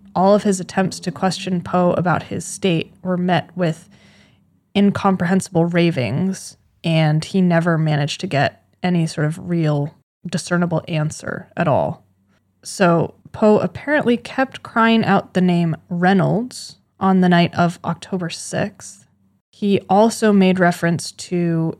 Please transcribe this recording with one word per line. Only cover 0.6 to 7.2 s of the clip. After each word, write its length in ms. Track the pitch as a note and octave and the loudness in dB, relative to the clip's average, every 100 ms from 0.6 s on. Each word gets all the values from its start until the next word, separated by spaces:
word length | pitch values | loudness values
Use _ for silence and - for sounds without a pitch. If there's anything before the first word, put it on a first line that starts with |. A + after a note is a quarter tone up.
| E3+ - F#3+ - | -4 -2 -2 -4
to 140 | - | -10
question 480 | - F#3+ - - F3+ | -4 -4 -4 -4 -6
Poe 320 | F3 F3+ F3 | -2 0 2
about 300 | - F3 D#3+ | 2 0 -2
his 200 | - - | -4 -10
state 500 | - - G3 E3 - _ | -10 -4 -2 -2 -4 _
were 120 | F#3 F3+ | -6 -2
met 340 | F3+ E3+ - - | 0 0 -2 -4
with 340 | E3+ D#3+ - _ _ _ _ _ _ _ _ G3+ | -4 -4 -12 _ _ _ _ _ _ _ _ 2
incomprehensible 880 | G3+ - G3 F#3 F3 F#3+ - E3+ | 2 2 0 0 0 0 0 0
ravings, 920 | E3+ F3 E3+ D#3+ A#2+ C#3 F#3+ F#3+ - - _ _ | 0 2 2 0 -2 -2 -2 -4 -12 -20 _ _
and 400 | E3+ D#3+ D#3 D#3 | -2 0 2 0